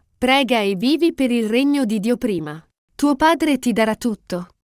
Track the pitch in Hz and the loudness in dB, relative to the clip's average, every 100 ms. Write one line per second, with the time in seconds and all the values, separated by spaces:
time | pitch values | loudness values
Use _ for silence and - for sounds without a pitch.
0 | _ _ 254 269 254 240 202 190 240 302 | _ _ 2 2 2 0 0 0 0 2
1 | 339 339 254 240 214 233 277 285 233 220 | 0 0 0 0 0 0 2 0 0 -2
2 | 214 247 240 180 151 156 - _ _ - | -2 -2 -2 -4 -6 -12 -18 _ _ -2
3 | 285 277 311 330 311 262 247 220 220 214 | -2 2 2 2 0 0 0 0 0 -2
4 | 240 208 - 180 180 _ | -6 -6 -8 -10 -10 _